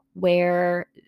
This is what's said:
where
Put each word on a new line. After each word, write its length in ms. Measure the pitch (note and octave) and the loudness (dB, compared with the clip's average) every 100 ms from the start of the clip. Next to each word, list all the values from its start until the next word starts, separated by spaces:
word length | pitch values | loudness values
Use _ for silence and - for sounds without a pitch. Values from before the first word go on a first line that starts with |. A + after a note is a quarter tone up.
| _ | _
where 720 | F3+ F3+ F3 F3 F3 F3 F3 - _ | -4 0 2 2 0 0 -2 -6 _